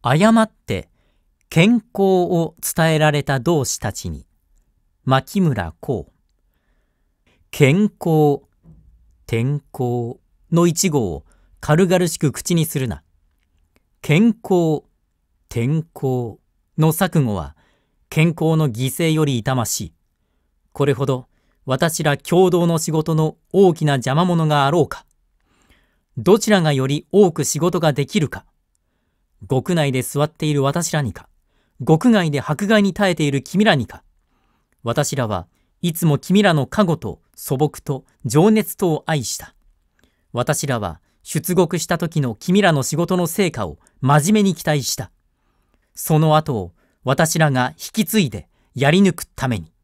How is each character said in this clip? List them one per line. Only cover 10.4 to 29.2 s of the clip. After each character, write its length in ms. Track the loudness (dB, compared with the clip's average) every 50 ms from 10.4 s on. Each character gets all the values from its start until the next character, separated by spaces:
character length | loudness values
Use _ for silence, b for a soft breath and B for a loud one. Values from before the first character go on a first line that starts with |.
| _ _
の 160 | 2 2 2
一 220 | 2 0 0 -2
語 240 | 0 0 0 -2 -2
を 140 | -6 -8 _ _ _ _ _ _ _ _
軽 280 | -2 0 2 2 4
々 200 | 2 2 0 0
し 120 | -2 -2 -2
く 120 | -2 -4
口 240 | -4 -4 -4 -2 0
に 80 | 0 0
す 140 | -2 -4 -6
る 80 | -4
な。 160 | -4 -8 -10 _ _ _ _ _ _ _ _ _ _ _ _ _ _ _ _ _ _ _ _
健 260 | -2 0 2 4 4
康、 560 | 4 2 _ -2 0 0 2 2 0 -2 -4 _ _ _ _ _ _ _ _ _ _ _ _ _ _
天 340 | -6 -4 -2 -2 -2 -2 -4
候 560 | _ _ -6 -4 -2 -2 -2 -4 -8 -12 _ _ _ _ _ _ _ _
の 160 | 2 2 2 2
錯 280 | 2 -2 0 2 0 0
誤 100 | 0 -2
は 220 | -6 -6 -10 -14 _ _ _ _ _ _ _ _ _ _
健 200 | _ 0 0 2
康 280 | 2 0 0 0 0 2
の 140 | 2 0 -2
犠 160 | -2 -4 -4
牲 260 | -4 -2 -2 0 0
よ 140 | 2 2 0
り 120 | 0 0
痛 180 | -2 -2 -2 -2
ま 100 | -2 -2
し 160 | -4 -6 -8
い。 120 | -8 -12 _ _ _ _ _ _ _ _ _ _ _ _ _ _ _ _
こ 140 | _ -2 0
れ 80 | 0 0
ほ 120 | 0 -2
ど 220 | -2 -2 -4 -6 _ _ _ _ _ _ _ _
私 380 | -6 -2 0 0 -2 -2 -2 -2
ら 120 | -2 -2
共 340 | -2 _ 0 4 4 4 4
同 160 | 4 2 2
の 120 | 2 0
仕 140 | -2 -2 -2
事 220 | -2 -2 0 0 0
の 220 | 0 0 0 -4 _ _ _
大 220 | 2 4 4 4 4
き 100 | 2 0
な 120 | 0 0
邪 200 | 0 -2 -2 0
魔 80 | 0 0
者 220 | 2 0 0 0
が 220 | 2 2 2 2
あ 40 | 2
ろ 120 | 2 2 0
う 40 |
か。 180 | 0 -4 -16 _ _ _ _ _ _ _ _ _ _ _ _ _ _ _ _ _ _ _ _ _ _ _
ど 240 | -4 4 4 4 4
ち 100 | 4 2
ら 120 | 2 2
が 100 | 4 2
よ 160 | 2 0 0
り 200 | -2 -2 -4 -4 _
多 180 | 4 4 4 4 4
く 100 | -2 -4
仕 160 | -4 -2 -2
事 220 | -2 0 0 0
が 100 | 0 0
で 140 | 0 0 -4
き 120 | -2 -2 -2
る 80 | -2 -2
か。 160 | -6 -14 _ _ _ _ _ _ _ _ _ _ _ _ _ _ _ _